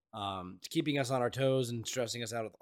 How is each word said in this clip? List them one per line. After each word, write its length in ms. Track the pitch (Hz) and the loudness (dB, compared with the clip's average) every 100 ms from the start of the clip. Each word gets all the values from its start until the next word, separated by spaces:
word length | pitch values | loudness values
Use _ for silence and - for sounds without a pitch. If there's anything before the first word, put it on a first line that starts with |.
| _ | _
Um, 420 | 107 101 95 90 95 | -6 -4 -4 -6 -10
it's 100 | - | -2
keeping 280 | 165 151 143 | 0 2 2
us 140 | 120 | 2
on 100 | 131 | 2
our 80 | 120 | 2
toes 400 | 127 135 131 120 | 2 4 4 2
and 160 | 117 107 | -2 -2
stressing 380 | 131 113 120 | -2 -2 -2
us 80 | 110 | -4
out 160 | 117 110 - | -4 -4 0